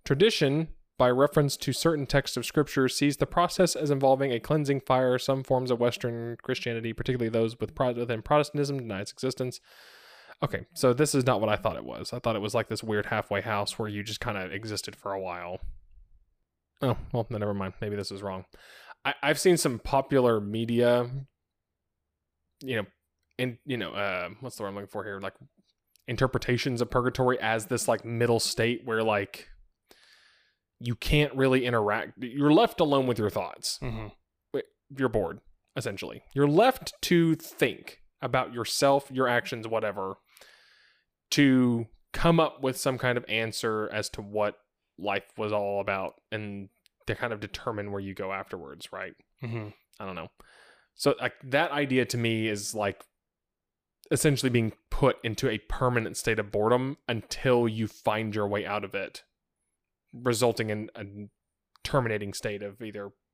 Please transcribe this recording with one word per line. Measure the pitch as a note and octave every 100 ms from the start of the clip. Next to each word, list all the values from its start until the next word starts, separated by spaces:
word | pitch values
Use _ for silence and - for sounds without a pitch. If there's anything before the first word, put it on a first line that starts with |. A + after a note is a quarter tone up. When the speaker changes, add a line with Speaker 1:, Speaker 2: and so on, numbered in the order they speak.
Speaker 1:
Tradition, | - C#3 G#3+ - C#3+ D3 D#3+ - _ -
by | B2+
reference | B2 C#3+ D#3 C#3+ -
to | -
certain | B2+ E3 D#3 C3+
texts | C#3 - -
of | A#2
Scripture, | - C#3+ - C3
sees | - C#3+ C3+
the | C#3+
process | - F3 - F3
as | - D3
involving | C#3 C3+ C3+ C#3
a | A#2
cleansing | - D3+ C#3+ C#3
fire. | - C3 B2+ B2
Some | - C3+
forms | B2+ B2+ B2+
of | A#2
Western | A#2+ - B2 A#2 A#2 A#2
Christianity, | - C3 B2 A#2 A2+
particularly | A2+ - B2 A2+
those | A2+ A2+ A#2
with | G#2+
Pro-, | - C3
within | A#2 A#2+ A2+
Protestantism, | - D3+ C#3+ D3 C#3+ C#3
deny | A2+ F#2+
its | G#2
existence. | - C3 - B2+ - _ - - - - - - -
Okay, | - - -
so | - C3
this | B2 D3+
is | C#3 B2+
not | G#2+
what | G#2+
I | G#2
thought | A2 D2
it |
was. | A#1+ A#1 -
I | B2
thought | A#2 A2
it |
was | G#2
like | A2+ G#2+
this | A2
weird | A2 G#2 G2+
halfway | A2 - G2+
house | A2+ G#2 G2+ -
where | G#2+
you | G#2
just | G#2 G#2+
kinda | A#2+ G2+ F#2
existed | G2 A2 G#2 - -
for | G2+
a | G2
while. | F#2 F2 F2 F#2 - - - - - - _ _ _ _ _ -
Oh, | C3+ A2 -
well, | A#2+ A2
then | G#2+
never | G#2
mind. | G2+ F#2+ -
Maybe | G#2+ G2+
this | F#2+
is | G2
wrong. | G2+ F#2 F2+ - - - - -
I, | - -
I've | C#3 D3+
seen | F#3+ F3
some | D3+ A2+
popular | - C3+ - C#3 B2 A2+
media, | G2+ A2 A#2 A#2 A#2+ B2 A#2+ C3+ C#3 _ _ _ _ _ _ _ _ _ _ _ _ -
you | C3 A#2
know, | F#2+ _ _ _ _ -
in, | B2+ A#2+ -
you | B2
know, | F2+
uh, | G2 G2+ F2+ F2 G#2
what's | B2+ -
the |
word | G2+
I'm | G2+
looking | G2+
for | G#2
here? | G#2 G2
Like, | F#2+ - C3 _ _ _ _ _ -
interpretations | A#2 C3 B2 - B2 C#3+ A#2+
of | A#2+
purgatory | B2+ B2 A#2+ B2+ B2+
as | A2 A2+ A2
this, | B2 -
like, | A2+
middle | A2+ A#2 A#2 A#2
state | - - A2+ A#2+ B2+
where, | A2
like, | A2 G#2 G2+ - - - - _ _ _ _ _ _ _ _ _ _ -
you | A#2+
can't | A#2 - D3 D3
really | C3 C3 C3 B2
interact. | A#2 G#2 G#2+ G2 -
You're | B2 C3+ D3
left | D#3 A#3 -
alone | D#3+ C#3 C3
with | A2+
your | G#2+
thoughts. | - D#2 - - -
Speaker 2:
Mm-hmm. | B2+ A2 G#2+ - _ _ _ C#3 - _ - C3+
Speaker 1:
You're | C3
bored, | A2 E2+ E2 _ _ _ -
essentially. | A#2 G2 C#2 A1+ -
You're | C3+ C#3+
left | D#3 B3 C4 D#3+ -
to | - F3 E3 D#3
think | - - C3 - - - _ -
about | C3+ C3 B2+
yourself, | A#2+ A2+ - C#3 C#3 -
your | C3 B2+
actions, | A#2+ - A#2+ A2
whatever, | A2+ G#2+ G2 F#2+ F#2+ _ - - - _ _ _ _ _ _ -
to | - C#3+ C3 B2 A#2 A2+ _ _
come | - E3+ E3
up | D#3 -
with | C3+ B2+
some | C#3+ B2+
kind | B2+ B2
of | -
answer | A2 A2+ - A#2 A2 G#2+
as | G#2+ G#2+
to | -
what | G2+ G#2+ G#2 - _ _ _ -
life | G2 G2+ - -
was | G#2+
all | G#2 G2+ G2+
about | G2 G2 F2+ - -
and | A2 G#2 G2+ G2 _ _ _ -
to |
kind | G#2+ A#2+
of | G#2+
determine | G#2 - - G#2+ G2+
where | G2+
you | G2
go | F#2 F#2+
afterwards, | G2 F#2+ F#2 C#2+ D#2 -
right? | F#2+ F#2+ - _ -
Speaker 2:
Mm-hmm. | A#2+ A#2 G#2+ - _ -
Speaker 1:
I | G2
don't | F2
know. | D#2+ _ - - - _ _
So, | - C#3+ C3+
like, | B2 -
that | C3 C#3 E3+
idea | D3 C#3 B2+ A#2+
to | A#2+
me | A2+ A2+ A2
is, | G#2 G#2
like, | A2 G2+ - - _ _ _ _ _ _ _ _ _ -
essentially | C#3+ D#3 C3+ C3
being | A#2 A2 - -
put | - C3+ -
into | A#2 G#2+ C3+
a | A2
permanent | - - B2+ B2 A2 -
state | - G#2+
of | G2+
boredom | G2+ G#2+ B2 C3 D3 -
until | A#2 - - C3 B2 A#2
you | A2 A2
find | - - G#2+ A2
your | G#2 G2+
way | G#2 F#2+
out | G#2
of | G2+
it, | G2+ F#2+ - _ _ _ _ _ _ _ _ _
resulting | B2 B2 A2+ A#2+ A2+ A2
in | G#2+ A2 -
a | G2+ G2+ G#2 _ _ _ _ _
terminating | - C#3+ A#2 G#2+ G2+
state | - A2 G2+
of | G2+ G2+
either | A2+ G#2 G2+ _ _